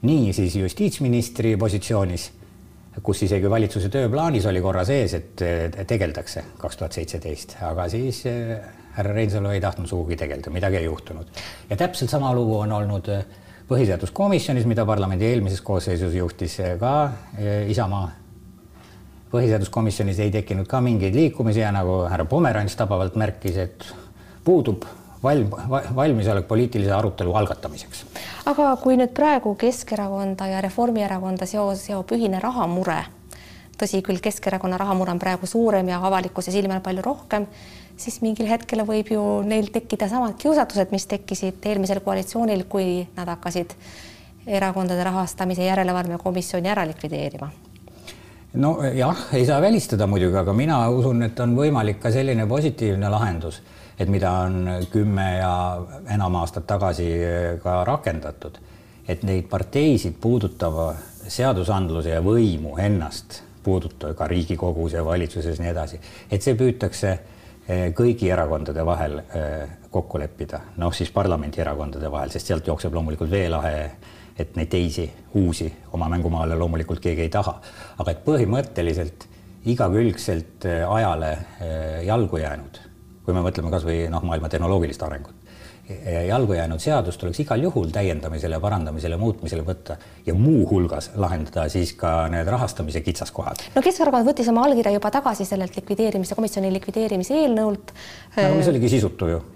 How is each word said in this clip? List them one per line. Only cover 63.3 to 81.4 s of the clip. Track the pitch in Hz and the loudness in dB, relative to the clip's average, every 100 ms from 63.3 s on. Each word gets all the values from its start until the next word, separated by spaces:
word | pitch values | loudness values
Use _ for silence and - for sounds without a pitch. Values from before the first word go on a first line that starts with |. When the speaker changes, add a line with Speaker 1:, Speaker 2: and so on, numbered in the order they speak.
| - - - - | -18 -18 -6 0
Speaker 1:
puudutav | 92 85 - 73 | 0 -2 -8 -8
ka | 78 80 | -4 0
Riigikogus | 87 80 80 90 80 82 82 | 0 0 -2 0 0 -2 -2
ja | 80 | 0
valitsuses | 87 80 85 80 78 | 0 0 -2 -4 -2
ja | 85 | -2
nii | |
edasi, | 82 73 80 - - - | -2 -6 -10 -16 -20 -4
et | 98 - | 0 2
see | |
püütakse, | 117 127 127 95 - 101 92 - - - - - | 4 2 2 -2 0 -2 -2 -6 -20 -20 -18 -4
eh, | 90 87 85 | 0 0 4
kõigi | 120 117 92 | 2 4 2
erakondade | 87 78 78 76 78 80 | 2 0 -2 -2 -2 0
vahel, | 85 76 73 - | 0 -2 -4 -8
eh, | - 76 78 73 90 - | -6 -4 -6 -8 -14 -6
kokku | - - 78 | -4 -4 -6
leppida, | 73 - 76 - - - | -6 -8 -10 -8 -10 -4
noh | 85 | -2
siis | - 85 | -2 -2
parlamendierakondade | - 98 82 76 76 76 73 73 71 76 | 0 2 0 -2 -4 -4 -4 -6 -6 -6
vahel, | 73 67 | -4 -6
sest | - - | -8 -2
sealt | 82 78 | -2 -2
jookseb | 76 87 | -4 -2
loomulikult | 82 80 76 78 | -2 -4 -2 0
veelahe, | 98 87 80 80 76 76 - - - - | 0 2 0 -2 -4 -6 -12 -20 -20 -20
et | - 78 - | -8 -6 -4
neid | 80 | -2
teisi | 90 87 78 80 - - 104 | 0 0 -2 -6 -8 -4 0
uusi | 90 80 80 - - | 2 0 -6 -8 -10
oma | 82 80 | -4 -2
mängumaale | 87 85 82 80 82 | 0 0 0 0 0
loomulikult | 85 82 80 80 | 0 -2 -2 -2
keegi | 87 82 | -2 0
ei | 82 | 0
taha. | 104 101 - - - - - | 0 -2 -4 -14 -18 -20 -6
Aga | - | -4
et | 82 - | -2 0
põhimõtteliselt | 151 101 123 143 - 85 80 85 - - - - - 113 | 2 4 2 -2 -2 -2 0 -4 -8 -20 -20 -20 -8 -2
igakülgselt, | 120 98 101 117 87 - 85 80 - 92 | 2 2 4 2 0 -2 -4 -4 -8 -4
eh, | 85 87 | -2 0
ajale, | 107 104 80 80 78 | 0 2 0 -2 -4